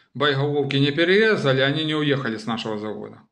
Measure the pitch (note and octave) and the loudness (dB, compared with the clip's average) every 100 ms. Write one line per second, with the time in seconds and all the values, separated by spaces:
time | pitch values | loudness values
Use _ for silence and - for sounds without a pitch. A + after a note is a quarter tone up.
0 | _ B2+ D3 C3+ D3 D3 C3+ C#3 C#3+ D3 | _ -2 0 2 0 0 0 2 2 2
1 | E3+ G3 A3 G#3 C#3+ C3 C3+ D#3 D#3 D#3 | 2 4 4 2 2 2 2 0 -2 -2
2 | D3+ C3+ B2 A2 A#2 A2+ A2+ G#2+ G#2+ G#2 | 0 0 -2 -6 -6 -6 -4 -6 -6 -10
3 | G#2+ A2 _ | -12 -16 _